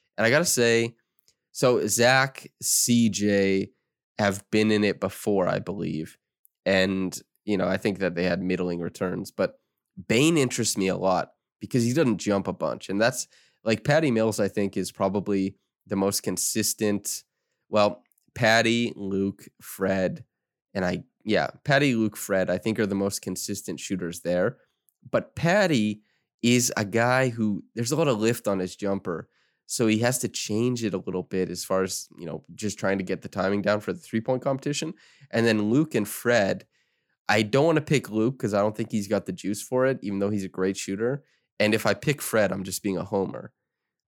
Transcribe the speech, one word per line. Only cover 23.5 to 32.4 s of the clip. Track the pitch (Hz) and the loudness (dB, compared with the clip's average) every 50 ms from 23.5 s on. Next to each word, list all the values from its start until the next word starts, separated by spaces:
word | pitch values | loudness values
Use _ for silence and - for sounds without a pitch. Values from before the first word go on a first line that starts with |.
| 101 - - - 85 - | -8 -8 -8 -10 -10 -10
shooters | - - 98 90 87 85 85 - | -8 -8 -6 -6 -6 -8 -8 -6
there. | - 87 90 90 95 117 131 _ _ _ _ _ _ _ _ _ - 120 | -4 -2 0 0 0 -2 -4 _ _ _ _ _ _ _ _ _ -8 -4
But | - 117 - - - | -2 -2 -2 -4 -6
Patty | - 151 170 185 214 196 175 151 113 107 104 107 - _ _ _ _ _ _ _ _ | -2 0 2 2 4 2 2 2 2 0 0 -2 -6 _ _ _ _ _ _ _ _
is | - 120 120 123 117 - - | 2 4 4 4 4 2 0
a | - 107 | -2 -2
guy | 98 92 113 117 123 127 131 135 127 | 0 0 2 2 4 4 2 2 0
who, | 113 117 110 107 101 - - _ - | 0 0 0 0 -2 -2 -6 _ -8
there's | 110 117 120 | -6 -4 -2
a | 151 | 0
lot | 151 165 143 | 2 2 2
of | 120 104 | 2 2
lift | 110 117 120 - - | 2 2 2 0 0
on | 104 98 95 | -2 -2 0
his | 92 90 - | -2 -4 -6
jumper. | - 101 98 98 95 - 92 85 80 - - _ _ _ _ _ _ _ | -4 -4 -2 -2 -4 -4 -6 -8 -8 -10 -14 _ _ _ _ _ _ _
So | - - - 120 | -8 -2 0 2
he | 110 110 110 | 2 4 4
has | 120 120 131 - | 2 2 0 0
to | - 107 | -4 -6
change | - - - - 104 110 120 127 123 117 113 | -6 -6 -6 -4 -2 0 0 0 -2 -2 -4
it | 104 90 | -4 -4
a | 95 87 | -4 -6
little | 95 92 92 90 | -6 -6 -6 -6
bit | - - 92 92 85 | -4 -4 -2 -2 -2
as | 87 - - | -4 -6 -4
far | - 95 95 | -2 0 0
as, | 95 92 - - - - - | 0 -2 -4 -8 -10 -14 -16
you | - 85 | -14 -12
know, | 80 82 - | -10 -10 -12